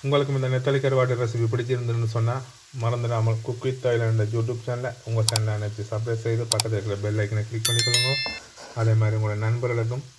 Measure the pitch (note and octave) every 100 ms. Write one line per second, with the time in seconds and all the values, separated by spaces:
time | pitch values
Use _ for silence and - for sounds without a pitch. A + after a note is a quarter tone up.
0 | C#3 C#3+ C#3 C#3 C3 C3 C#3 C#3 C3+ C3
1 | B2+ B2 A#2 A#2 A#2 A#2+ A#2+ B2 A#2 A#2
2 | A2+ A2+ A2+ C3 B2+ - - C3 A#2 B2
3 | A#2 A#2 A2+ A2+ - A#2 C3 B2+ B2 A#2
4 | A2+ A2+ G#2+ A2+ A2+ A2+ - A#2+ B2+ A#2+
5 | - A2+ A2 A2 A2 G#2+ G#2 G#2+ G#2 A2
6 | A#2 A2+ A#2 A2+ A#2 G#2+ A2+ G#2+ G#2 G2
7 | G#2 G#2+ G#2 G#2+ G#2+ A2+ A2 - - -
8 | - C#3 - - - - - A#2 A2+ A2
9 | A2 A2 G#2+ G#2 A2+ A#2+ B2 A#2 A2+ B2+
10 | -